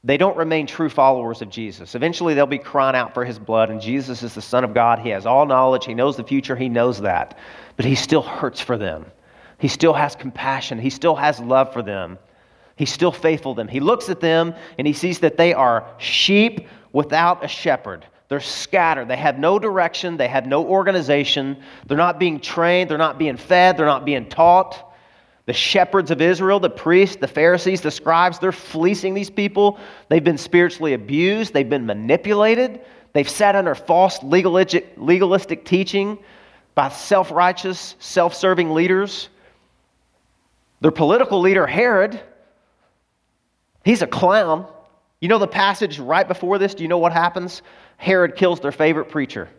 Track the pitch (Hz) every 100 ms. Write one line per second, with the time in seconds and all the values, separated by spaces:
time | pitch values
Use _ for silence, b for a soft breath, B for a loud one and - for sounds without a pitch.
0 | 117 143 185 165 160 160 143 - 160 -
1 | 135 131 117 113 107 117 110 92 87 123
2 | 156 170 175 143 139 139 - 143 135 131
3 | 120 - 123 107 107 110 110 110 107 135
4 | 131 117 117 107 - 123 123 110 117 117
5 | 113 98 104 131 147 131 131 131 - 117
6 | 135 139 113 135 135 127 127 117 123 107
7 | 98 87 - - B B B - 127 135
8 | - 151 - - 135 - - 117 98 78
9 | 80 _ b b b b 143 - 165 143
10 | 143 - 135 - 131 135 - 113 127 135
11 | 170 147 147 117 120 131 135 123 104 98
12 | 87 92 _ b b b b _ 139 -
13 | 175 - 165 160 139 117 104 131 151 233
14 | 190 175 165 165 170 170 B - 147 147
15 | 180 170 165 - - - 127 113 - -
16 | - - - 202 226 220 B B B 139
17 | 147 151 170 180 143 - 175 127 107 87
18 | - b _ 139 - - - 196 165 139
19 | 117 127 151 135 156 202 214 190 170 -
20 | 180 170 123 135 127 139 165 190 190 185
21 | 131 147 139 143 135 139 B B - 143
22 | 175 170 180 151 - - 170 180 180 156
23 | 160 147 156 123 - 180 185 180 151 139
24 | 147 139 110 - 170 175 185 - - b
25 | b b b b - 123 - 196 180 190
26 | 151 151 165 175 190 202 180 - 160 175
27 | 190 - 135 - 160 180 180 185 156 -
28 | - 165 180 170 185 175 - 160 175 202
29 | 190 190 196 - 202 202 202 202 B B
30 | B 165 156 147 - 175 175 175 160 123
31 | 104 143 180 214 226 143 123 139 113 101
32 | 113 127 202 208 214 233 254 - B B
33 | B 147 143 - 208 196 180 139 - 165
34 | 190 - 135 175 185 175 180 170 - -
35 | 135 180 185 190 185 160 - 180 190 196
36 | 196 208 b b b b b - 135 -
37 | - 196 185 160 180 185 190 180 - -
38 | - - 170 - 190 185 165 156 185 185
39 | 202 - - b b b b _ _ _
40 | _ _ _ _ _ _ _ _ 156 156
41 | 156 226 247 202 180 190 160 170 240 208
42 | 202 220 - _ _ _ _ _ _ _
43 | _ _ _ _ _ _ _ _ - 226
44 | 165 - 185 208 180 160 - - _ _
45 | _ _ 175 220 202 202 196 196 208 147
46 | 127 165 190 175 180 202 196 196 165 175
47 | 170 170 175 180 180 - b b b b
48 | - 190 175 - 185 175 139 - 156 156
49 | - 151 131 110 85